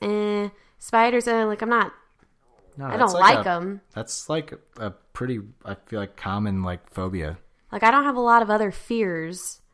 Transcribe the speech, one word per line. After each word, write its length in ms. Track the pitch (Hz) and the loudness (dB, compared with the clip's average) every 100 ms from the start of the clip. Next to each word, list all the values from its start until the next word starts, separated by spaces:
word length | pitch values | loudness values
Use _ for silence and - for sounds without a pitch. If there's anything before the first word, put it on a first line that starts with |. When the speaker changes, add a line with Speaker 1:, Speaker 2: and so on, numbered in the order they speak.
Speaker 1:
eh. 480 | 208 208 208 208 208 - _ _ | -2 0 0 -2 -4 -8 _ _
Spiders, 480 | - 226 233 240 240 | 0 2 4 2 2
eh. 160 | 226 | 2
Like, 180 | 214 208 | 0 -2
I'm 80 | 226 | 0
not, 240 | 233 190 - _ _ _ _ _ _ _ - | 0 0 -6 _ _ _ _ _ _ _ -12
Speaker 2:
No, 80 | 135 | -4
Speaker 1:
I 100 | 220 | 2
Speaker 2:
that's 160 | 220 | 2
Speaker 1:
don't 80 | 175 | 8
Speaker 2:
like 140 | 196 233 | 8 8
Speaker 1:
like 80 | 190 | 2
Speaker 2:
a, 40 | |
Speaker 1:
'em. 300 | 175 185 202 _ | -2 -4 -10 _
Speaker 2:
that's, 340 | 160 - - - | -12 -10 -8 -4
like, 260 | 156 151 - _ - | -4 -6 -14 _ -10
a 100 | 104 - _ | -10 -10 _
pretty, 260 | - 123 117 104 - | -8 -6 -6 -10 -16
I 120 | 104 98 - | -14 -14 -8
feel 140 | 110 | -8
like, 160 | 98 - | -8 -8
common, 460 | 95 101 104 95 | -6 -2 -2 -2
like, 260 | 92 87 - | -4 -6 -10
phobia. 480 | - 92 92 76 85 - _ _ | -8 -6 -4 -6 -8 -16 _ _
Speaker 1:
Like, 120 | 202 | 0
I 80 | 220 | 4
don't 140 | 277 285 | 4 2
have 100 | 247 | 0
a 40 | |
lot 200 | 240 233 | 2 4
of 80 | 214 | 4
other 220 | 214 208 | 0 -2
fears. 920 | - - 226 196 165 160 180 - - _ | -6 -4 -2 -2 -4 -8 -10 -14 -16 _